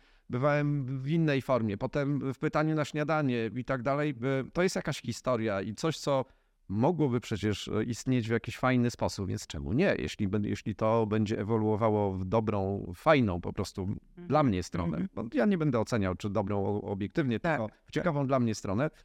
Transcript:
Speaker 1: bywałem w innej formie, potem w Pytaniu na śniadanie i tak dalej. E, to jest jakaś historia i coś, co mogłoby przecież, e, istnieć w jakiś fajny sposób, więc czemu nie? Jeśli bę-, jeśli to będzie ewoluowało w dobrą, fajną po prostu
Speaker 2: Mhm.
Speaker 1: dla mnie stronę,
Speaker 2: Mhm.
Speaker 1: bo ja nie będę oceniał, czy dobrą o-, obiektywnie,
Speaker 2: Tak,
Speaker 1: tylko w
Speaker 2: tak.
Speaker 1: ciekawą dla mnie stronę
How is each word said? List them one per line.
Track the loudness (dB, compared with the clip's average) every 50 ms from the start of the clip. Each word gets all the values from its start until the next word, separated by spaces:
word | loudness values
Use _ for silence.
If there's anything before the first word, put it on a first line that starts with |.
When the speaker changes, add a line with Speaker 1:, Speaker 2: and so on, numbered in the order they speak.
| _ _ _ _ _ -6
Speaker 1:
bywałem | -2 0 2 2 2 2 2 0 0 -2 -2 -4 -6 -6
w | -2 0
innej | 2 2 4 4 2 2
formie, | 2 2 2 2 2 0 -2
potem | -2 -2 -2 0 0 0 0 0 -2 -2 -4 -4
w | -2
Pytaniu | -2 0 2 2 2 2 2
na | 0 0
śniadanie | -2 -2 -2 0 0 0 2 2 2 2 0 0 -2 -4
i | -6 -4
tak | -4 -4 -2
dalej. | 0 0 0 0 0 -2
E, | -2 -2 -2 -2 0 -2 -2 -2 0
to | 2 2
jest | 2 2
jakaś | -2 -4 -4 -6 -6
historia | -6 -8 -8 -4 -2 -2 0 0 0 0 0 -2
i | -2 -4 -6
coś, | -4 -2 -2 -2 -2
co | -2 0 0 0 -2 -4 _ _ _ _ _ _ _
mogłoby | -4 0 2 2 2 2 2 2 2 2 0
przecież, | -2 -2 -4 -2 0 0 -2 -2 -4
e, | -2 -2 -2 0
istnieć | -2 -4 -4 -2 0 0 0 2
w | 0
jakiś | 0 -2 -2 -4 -6
fajny | -2 0 2 4 4 2 2
sposób, | 0 0 -2 -2 -2 -4 -6
więc | -4 -6 -6 -8
czemu | -10 -10 -8 -4 -2 0
nie? | 2 4 2 2 0
Jeśli | -2 -4 -4 -2 -2
bę-, | 0 0 0 0
jeśli | -2 -4 -4 -4 -6 -4
to | 0 0 2 2 2 2
będzie | 2 2 0 2 0 0 -2
ewoluowało | 0 0 0 2 2 2 2 2 2 2 2 2 2 0 0
w | -2 -2
dobrą, | 0 0 0 2 0 0 0 0 -2 -2 -4 -6 -8 -8
fajną | -2 4 4 6 6 6 2 0 -2
po | -4 -6 -6
prostu | -6 -6 -6 -6 -6
Speaker 2:
Mhm. | -4 -4 -6 -8 -10 -18 -20 -12 -4
Speaker 1:
dla | 0 2 2 4
mnie | 4 2 0 -2
stronę, | -4 -4 -2 -2 -2 -2
Speaker 2:
Mhm. | -2 -4 -4 -6
Speaker 1:
bo | -8 -8 -4 0
ja | 2 2
nie | 2 2
będę | 2 2 2 2 2
oceniał, | 0 2 0 0 0 0 -2
czy | -2 -4 -2
dobrą | -2 0 0 0 0 0 0
o-, | 0 -2 -2
obiektywnie, | -2 -4 -4 -4 -4 -4 -2 0 0 0 0 0
Speaker 2:
Tak, | 0 0 -2 -2
Speaker 1:
tylko | -2
w | -6 -8 _ _
Speaker 2:
tak. | -8
Speaker 1:
ciekawą | -4 -2 -2 0 0 0 0
dla | 2 2 2
mnie | 2 2 0
stronę | -2 -4 -2 -2 0 0 -2 -4 -8